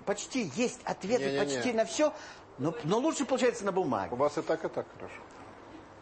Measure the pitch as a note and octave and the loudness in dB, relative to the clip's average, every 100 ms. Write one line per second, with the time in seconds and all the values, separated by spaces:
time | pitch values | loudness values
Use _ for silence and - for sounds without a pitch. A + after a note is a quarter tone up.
0 | - G3+ - C4 F3+ D3 B3 - - - | -2 -2 -2 -2 0 2 0 0 -6 -4
1 | F#3+ B3 C#3 C#3 - C3+ A#3+ A3 G#3+ - | 0 2 2 2 2 0 2 2 2 4
2 | D4+ - - - - - D3 E3 D3+ A3 | 2 2 -12 -16 -14 -4 -2 0 2 2
3 | D#4 C#4+ C#4+ B3+ A#3+ - G3+ F#3 D#3+ A2 | 2 0 0 2 2 2 0 0 2 0
4 | F#2 A#2+ C#3+ E3 D#3 D#3+ E3+ B2+ - - | 0 2 2 2 0 0 -2 -4 -6 -8
5 | F#2 - - - - - - - - - | -14 -14 -18 -18 -18 -18 -18 -18 -20 -20